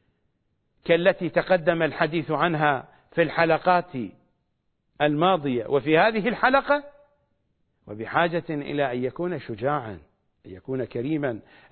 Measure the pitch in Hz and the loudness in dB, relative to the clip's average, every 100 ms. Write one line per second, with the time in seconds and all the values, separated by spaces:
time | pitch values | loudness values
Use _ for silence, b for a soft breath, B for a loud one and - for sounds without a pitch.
0 | _ _ _ _ _ _ _ _ - 170 | _ _ _ _ _ _ _ _ 0 4
1 | 185 180 170 170 - 185 160 165 156 - | 4 2 0 -2 2 2 2 2 0 0
2 | 160 165 151 147 170 156 151 131 - b | -2 -2 -2 0 0 2 2 0 -4 b
3 | b - 160 - 165 156 180 180 165 131 | b -2 0 2 2 2 2 0 0 -8
4 | 98 - _ _ _ _ _ _ _ - | -8 -12 _ _ _ _ _ _ _ 0
5 | 151 147 180 180 143 123 107 139 135 156 | 0 4 2 2 0 -2 0 0 4 4
6 | 214 220 208 202 247 269 277 294 285 _ | 4 2 -2 2 4 2 2 -2 -2 _
7 | _ _ _ _ _ _ _ _ - 107 | _ _ _ _ _ _ _ _ -16 -12
8 | 113 151 170 165 156 147 139 143 135 123 | -4 0 0 -2 -6 -8 -4 -2 -2 -2
9 | 127 - 175 156 - 104 131 147 110 90 | -4 -4 -6 -6 -8 -6 -2 -4 -6 -14
10 | - _ _ _ - 90 - 131 117 120 | -18 _ _ _ -20 -18 -8 -6 -6 -6
11 | 131 156 139 107 - b b | -4 -2 -4 -6 -12 b b